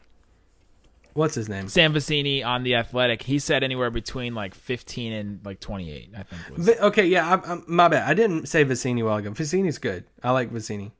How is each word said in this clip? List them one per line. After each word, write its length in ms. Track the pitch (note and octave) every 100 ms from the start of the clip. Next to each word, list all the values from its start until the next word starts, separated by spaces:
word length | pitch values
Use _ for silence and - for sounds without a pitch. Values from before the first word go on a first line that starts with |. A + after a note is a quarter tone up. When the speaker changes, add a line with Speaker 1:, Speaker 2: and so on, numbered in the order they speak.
| _ _ _ _ _ _ _ _ _ _ _
Speaker 1:
What's 200 | D3+ D#3
his 160 | B2 G#2+
name? 180 | G2 G2
Speaker 2:
Sam 240 | F3 D#3 D3+
Vecenie 500 | C#3 D3+ C#3+ C#3 A#2
on 160 | B2
The 120 | B2+ A#2+
Athletic. 480 | A2+ B2+ B2 A2+
He 160 | - C#3+
said 240 | - C#3
anywhere 260 | C3 B2+ B2
between, 460 | A#2 - C3 A#2+ A#2
like, 180 | G2
fifteen 580 | - - B2 - - A#2
and, 300 | A2 G#2 G2
like, 160 | G#2 F#2+
twenty-eight, 520 | - G2 E2 C#2+ A1+ G#2
I 60 |
think 340 | - F2 - -
was. 80 | E3+
Speaker 1:
Vi-, 100 | A3+ G#3
okay, 180 | G#3 F3+
yeah, 240 | F3+ D#3+
I'm, 100 | F#3 -
I'm, 180 | F3 -
my 200 | E3+ F3
bad. 200 | D3 A2
I 60 |
didn't 340 | F3 A3+ D#3+ C3+
say 160 | D#3+
Vecenie 380 | C#3 B2 B2+ A#2+
a 40 | A2+
while 120 | G#2+
ago. 140 | G#2
Vecenie's 480 | A2 D3+ F#3 F#3+ E3
good. 240 | A#2+ F2+ - _
I 60 | B2
like 200 | B2+ A#2+
Vecenie. 400 | A2+ G#2+ G#2 G2+